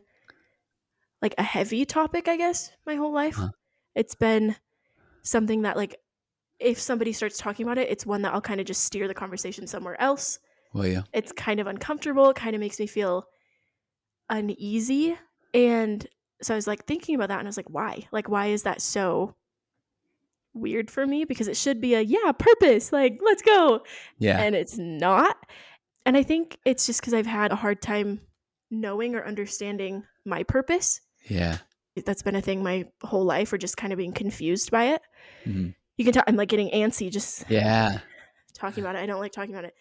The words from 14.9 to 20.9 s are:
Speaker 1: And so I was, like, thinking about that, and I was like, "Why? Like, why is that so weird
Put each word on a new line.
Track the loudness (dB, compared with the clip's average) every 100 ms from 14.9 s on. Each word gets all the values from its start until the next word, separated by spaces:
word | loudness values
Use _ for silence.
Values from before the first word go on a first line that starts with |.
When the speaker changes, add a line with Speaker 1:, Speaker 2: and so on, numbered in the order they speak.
| 2 0 -2 -10 _ _
Speaker 1:
And | 4 4 4 0 -4 -8 _ _ _
so | -4
I | -4
was, | -2
like, | -6 -4
thinking | -6 -2
about | -2 -2
that, | -4
and | -6
I |
was | -10
like, | -8
"Why? | -8 -6 -8 -6
Like, | -6 -2
why | 0 0
is | 0
that | -2 -4
so | -4 -2 0 0 -2 -6 _ _ _ _ _ _ _ _ _ _ _
weird | -8 -4 -4 -4